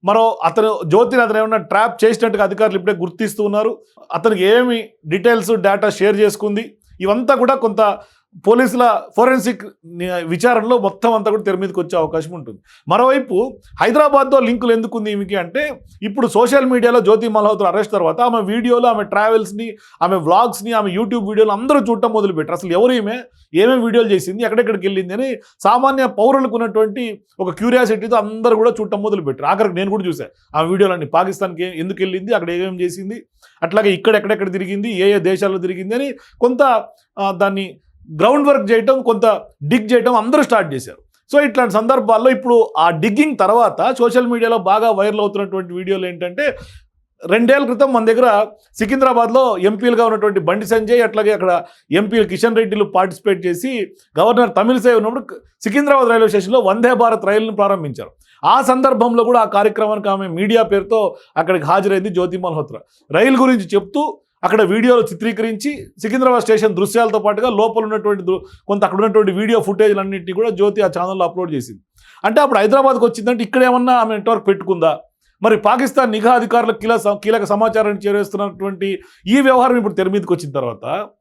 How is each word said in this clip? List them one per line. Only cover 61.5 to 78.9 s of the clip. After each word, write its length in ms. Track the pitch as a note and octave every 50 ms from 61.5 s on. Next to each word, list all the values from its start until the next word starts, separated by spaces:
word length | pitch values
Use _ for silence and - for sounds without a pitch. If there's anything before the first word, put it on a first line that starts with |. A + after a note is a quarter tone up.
| F#3 F3 D3 C#3+
హాజరైంది 420 | F3 G3 F#3 G3+ G3 F#3+ F#3 G#3 F3+ F3+
జ్యోతి 200 | F3+ E3+ F3 F#3 F3+
మల్హోత్రా. 360 | F3+ D#3+ D#3 D3+ A#2+ A2+ G#2+ _ _ _ _ _ _ D3
రైలు 220 | E3 A3 C4 C4+ B3 C4
గురించి 240 | C4 B3+ A3+ F#3+ D#3+ -
చెప్తూ 280 | B3 - F#3 - - D4 D4+ - _ _ _ _ _ -
అక్కడ 160 | F3+ G#3 A3 G#3+ F3
వీడియోలు 320 | G3 A3 A3 B3 B3 A#3+ A3 A3+
చిత్రీకరించి 580 | F#3+ E3 G#3+ A3+ A3+ G#3+ A3+ A3+ A3 G3 - C#4+ D4 C4+ - - _ _
సికింద్రాబాద్ 420 | - A3 G#3+ C4 C4 C4 B3 A#3+ G#3
స్టేషన్ 320 | - A3 G#3+ G#3+ A3 F#3+ E3+
దృశ్యాలతో 400 | G3 F#3+ - A#3 A#3 A3 G#3+ G#3+ F#3+
పాటుగా 260 | G#3 G#3 G3+ A3+ B3+ A3+ G3+
లోపల 240 | A3 A3+ A3+ A3+ A3
ఉన్నటువంటి 360 | G#3+ G#3+ G#3+ G#3+ G#3 G#3 G3 F3+
దృ-, 160 | F3 F#3+ F3+ F#3 - - - _ -
కొంత 120 | G3+ G3+ G3+
అక్కడ 140 | F#3 F3+ F#3+
ఉన్నటువంటి 300 | G#3+ A3 F#3+ G#3+ G#3+ G3 F#3 F#3
వీడియో 200 | G#3+ G#3+ A#3 A3 D#3
ఫుటేజ్లన్నింటినీ 640 | G3 G3+ F3 G#3+ G#3 G#3 G3 F#3+ G3 G3 F#3+ E3+ F3+ F3+ F#3
కూడా 100 | A3+ A#3 G3 F3
జ్యోతి 240 | G3 G#3 G3 G#3+ G#3
ఆ 20 | F#3 D3+
ఛానల్లో 280 | E3+ F3 F#3 F#3+ F#3+ F3+
అప్‌లోడ్ 240 | E3 E3+ F3+ F3+ E3+ D3+
చేసింది. 260 | C3+ A#2 A#2 G#2+ G2 _ _ _ _ _ _ _ - -
అంటే 120 | G3+ A3+ D4 D4
అప్పుడు 160 | C4+ A#3+ G#3
హైదరాబాద్కు 440 | G3+ G#3+ A#3 C#4 C4 C4+ C4 A#3 A3+
వచ్చిందంటే 360 | A#3 A#3 - G3+ A#3 B3 A3 A#3
ఇక్కడ 160 | - - B3+ B3+ B3+
ఏమన్నా 260 | B3 B3+ B3 B3+ B3+ A#3+ A3+
ఆమె 100 | A3 A3
నెట్వర్క్ 280 | G#3 G3+ A3 A#3 G#3+ A3 G3
పెట్టుకుందా, 420 | G3 - - F3 F#3+ E3+ D#3+ E3 D3 - - _ _ _ _ _ _ _ G3
మరి 120 | A3 G#3+ G#3+ G#3
పాకిస్తాన్ 460 | G#3 A#3 B3+ C#4 A#3+ - C#4 B3+ A#3 G#3+
నిఘా 200 | A3 G#3 A#3 B3 B3
అధికారులకు 400 | A3+ G3+ A#3+ A#3 A#3 A3+ A3+ A3 G3+
కీల-, 320 | A3 A#3 A3 - G3+ G3+ G3+ -
కీలక 260 | G#3 A3 A3+ G3+ G3 G#3
సమాచారాన్ని 520 | G3+ A3+ A3 A3 A3 A3 G#3 G#3 F#3+ -
చేరేస్తున్నటువంటి 840 | G#3 G3+ G#3 G3+ G3+ G3+ G3 G3+ G3+ F3+ F3+ F#3+ G3 G3 E3+ F#3+ G3